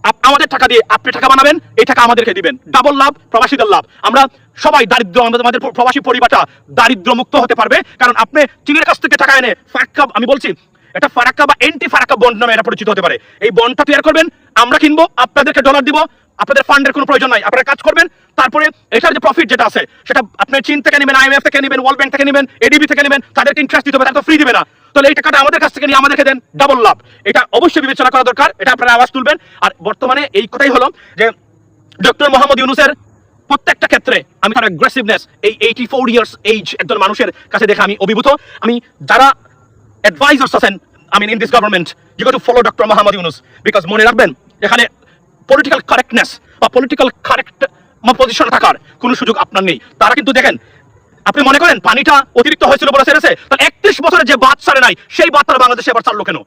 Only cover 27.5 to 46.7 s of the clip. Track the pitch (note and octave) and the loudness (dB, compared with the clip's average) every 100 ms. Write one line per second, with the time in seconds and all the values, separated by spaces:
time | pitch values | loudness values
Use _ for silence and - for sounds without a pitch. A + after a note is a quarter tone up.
27.5 | A3 F4 D#4+ C4+ C4+ B3+ C4 B3 B3 D#4 | 0 2 0 -4 -2 0 2 0 0 -2
28.5 | - A3+ B3+ B3 A#3+ B3 C4+ C4 D#4 _ | 0 -4 0 2 2 2 0 -2 -4 _
29.5 | - F#3+ - F3 G#3 B3+ C4 D4 G3 A3+ | -6 -6 -4 -8 -6 -2 -2 -2 -4 -4
30.5 | B3 C#4+ - D4 - - - G#3 - _ | -2 0 2 0 -4 -20 -4 -4 -4 _
31.5 | _ _ _ _ - F#3 - C#4+ C4 C#4 | _ _ _ _ -4 -2 0 2 2 2
32.5 | C4 C4 C4+ C#4+ D4 _ _ _ _ _ | 2 0 0 0 0 _ _ _ _ _
33.5 | C#4 - D4+ - B3+ - G3+ - _ G3+ | -4 -4 -4 -2 -2 0 -4 -4 _ -4
34.5 | A#3+ A3 D#3+ B3+ C4+ G#3+ G3 - _ G3+ | -2 -2 -2 -2 -2 -4 -4 -6 _ -6
35.5 | A3 G#3+ A#3 A#3+ C4+ B3+ A#3 A3 - G3+ | -2 -4 -4 -4 -2 0 0 -2 -6 -4
36.5 | A3 F3 - E3+ G#3+ G3 G#3 A3 - - | -4 -4 -10 -6 -2 -2 -2 -4 -6 -8
37.5 | G#3 G#3+ G#3 G3+ G#3 G3 A3 B3+ C#4+ - | -4 -2 0 -2 -2 -2 0 0 0 -4
38.5 | - A3 A#3+ _ _ C#3+ G#3+ C4+ C4+ _ | -8 -4 -4 _ _ -2 2 4 2 _
39.5 | _ _ _ _ _ G#3 G#3 C#4 D4 B3 | _ _ _ _ _ -4 0 0 0 0
40.5 | B3+ A3 G3 _ _ _ G3+ G#3+ A3 A3+ | -2 -2 -4 _ _ _ -4 -2 -4 0
41.5 | A#3+ G#3 F#3+ D#3+ - _ - B3+ B3+ - | 0 0 -2 -6 -14 _ -4 -2 0 0
42.5 | A#3+ A3+ - A3 G#3 G3+ G3 E3+ D3 _ | 2 0 -2 0 2 2 0 -6 -10 _
43.5 | - G#3+ G3+ E3+ G#3+ A3 A#3 G3+ C3 _ | -8 -4 -2 -2 2 2 2 0 -2 _
44.5 | _ G3+ A#3+ A#3 _ _ _ _ _ - | _ -4 -2 -2 _ _ _ _ _ 0
45.5 | C4+ C#4 A3 - - - A3+ F3 - _ | 0 2 -4 -2 -2 -2 -4 -4 -10 _
46.5 | _ A3+ | _ -2